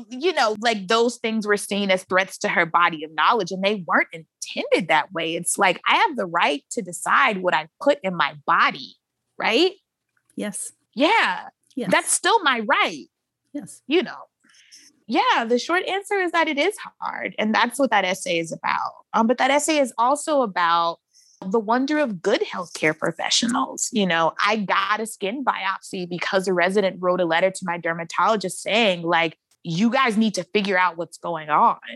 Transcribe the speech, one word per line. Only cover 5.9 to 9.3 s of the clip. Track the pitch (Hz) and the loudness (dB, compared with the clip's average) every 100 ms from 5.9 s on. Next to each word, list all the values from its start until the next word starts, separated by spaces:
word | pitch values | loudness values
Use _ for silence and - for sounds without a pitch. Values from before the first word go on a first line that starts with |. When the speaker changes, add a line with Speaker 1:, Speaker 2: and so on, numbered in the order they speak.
| 302 | 2
Speaker 1:
have | 427 240 | 2 0
the | 185 | -2
right | 170 220 294 - | 0 0 0 -6
to | - | -8
decide | 175 170 - 240 269 190 | -8 -6 0 2 2 0
what | 180 | 0
I | 160 156 _ | 0 -2 _
put | 277 294 | 0 0
in | 190 175 | -2 -2
my | 143 147 - | -2 -2 0
body, | 175 262 156 107 - _ _ _ | 2 2 0 -12 -20 _ _ _